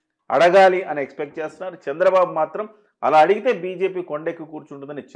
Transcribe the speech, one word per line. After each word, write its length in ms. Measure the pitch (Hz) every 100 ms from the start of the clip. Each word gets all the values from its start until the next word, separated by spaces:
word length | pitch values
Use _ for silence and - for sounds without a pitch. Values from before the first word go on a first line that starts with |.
| _ _ -
అడగాలి 520 | 139 170 196 190 185
అని 180 | 170 147
ఎక్స్‌పెక్ట్ 380 | 135 - 143 160
చేస్తున్నారు. 520 | 156 - 185 170 -
చంద్రబాబు 420 | 151 185 185 175
మాత్రం 360 | 160 156 190 214 _ _ -
అలా 140 | 123 156
అడిగితే 360 | 160 214 254
బీజేపీ 480 | 196 185 175 185 185
కొండెక్కి 420 | 170 151 160 165
కూర్చుంటుందని 600 | 151 151 147 139 139 147 -